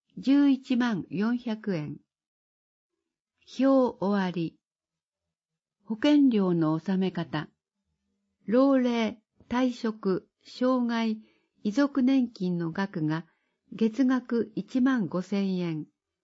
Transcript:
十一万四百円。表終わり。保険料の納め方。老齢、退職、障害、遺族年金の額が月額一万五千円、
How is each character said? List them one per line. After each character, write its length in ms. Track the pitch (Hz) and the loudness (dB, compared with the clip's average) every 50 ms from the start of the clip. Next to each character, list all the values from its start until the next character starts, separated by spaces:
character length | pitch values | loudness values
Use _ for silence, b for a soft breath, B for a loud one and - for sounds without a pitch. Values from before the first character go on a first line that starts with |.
| _ _ - | _ _ -16
十 320 | 185 - 262 277 285 285 277 | -4 0 2 4 4 4 4
一 260 | 262 262 - - 254 | 2 2 0 -2 -2
万 300 | 233 247 240 214 156 - - | 0 0 -2 -2 -4 -6 -6
四 280 | - 180 214 233 247 | -4 -2 -2 -2 -2
百 380 | 240 - 226 214 214 - 208 180 | -4 -4 -6 -8 -6 -6 -6 -4
円。 200 | 151 147 143 143 - _ _ _ _ _ _ _ _ _ _ _ _ _ _ _ _ _ _ _ _ _ _ _ _ _ _ _ _ _ - - | -4 -6 -8 -10 -14 _ _ _ _ _ _ _ _ _ _ _ _ _ _ _ _ _ _ _ _ _ _ _ _ _ _ _ _ _ -12 -4
表 380 | - 262 269 269 262 254 233 - - | 0 2 4 4 4 4 2 -2 -4
終 220 | 180 202 202 196 | -2 -2 0 0
わ 80 | 185 180 | -2 -2
り。 280 | 175 175 165 - - _ _ _ _ _ _ _ _ _ _ _ _ _ _ _ _ _ _ _ _ _ _ _ _ _ _ | -4 -4 -6 -6 -8 _ _ _ _ _ _ _ _ _ _ _ _ _ _ _ _ _ _ _ _ _ _ _ _ _ _
保 100 | - 220 | -10 -6
険 320 | 220 294 294 294 294 277 254 | 0 2 4 6 6 6 6
料 240 | 226 202 190 185 170 | 4 4 2 2 2
の 200 | 165 160 156 160 | 2 2 0 0
納 240 | 160 - 202 190 | -2 -2 -2 -2
め 140 | 185 190 180 | 0 0 -2
方。 360 | 180 175 165 - 165 151 156 - _ _ _ _ _ _ _ _ _ _ _ _ _ _ _ _ _ _ _ | -2 -6 -8 -6 -6 -8 -8 -10 _ _ _ _ _ _ _ _ _ _ _ _ _ _ _ _ _ _ _
老 340 | 196 220 254 269 277 269 262 | 0 2 4 4 4 4 2
齢、 400 | 247 247 233 233 226 208 214 - _ _ _ _ _ | 2 0 0 0 -2 -2 -4 -8 _ _ _ _ _
退 260 | - 233 247 262 247 240 | -4 -2 -2 0 -2 -2
職、 540 | - 233 220 220 220 - 190 180 - - _ _ _ _ | -4 -6 -6 -4 -4 -2 -2 -2 -2 -6 _ _ _ _
障 400 | - - - 247 254 262 247 240 | -14 -6 -2 0 0 0 0 0
害、 320 | 233 233 226 226 220 220 220 B B B B B B B B | -2 -2 -2 -2 -2 -4 -6 B B B B B B B B
遺 100 | - 208 | -6 -2
族 300 | 202 277 285 277 - 277 | 0 0 0 0 2 2
年 280 | 247 262 269 262 240 233 | 2 2 2 2 0 -2
金 280 | - - 185 180 175 | -4 -4 -4 -2 -2
の 140 | 170 170 165 | -2 -4 -4
額 340 | 165 190 196 196 202 170 156 | -4 -4 -6 -6 -4 -4 -2
が 220 | 151 156 165 - _ _ _ _ _ _ _ _ - - | -2 -2 -4 -6 _ _ _ _ _ _ _ _ -12 -4
月 300 | - 226 220 220 277 262 | -2 -2 0 0 0 0
額 480 | 254 262 247 254 - 240 233 214 - - | 2 0 -2 -2 -2 -4 -4 -4 -4 -6
一 260 | 190 - - - 262 | -10 -8 -4 -2 0
万 240 | 247 269 262 240 185 | 0 2 2 0 -2
五 160 | 139 - 185 | -2 -4 -6
千 380 | 180 - 202 202 196 190 185 180 | -4 -4 -4 -2 -2 -2 -2 -2
円、 260 | 175 165 160 151 156 - _ _ _ _ _ _ | -4 -4 -6 -6 -8 -12 _ _ _ _ _ _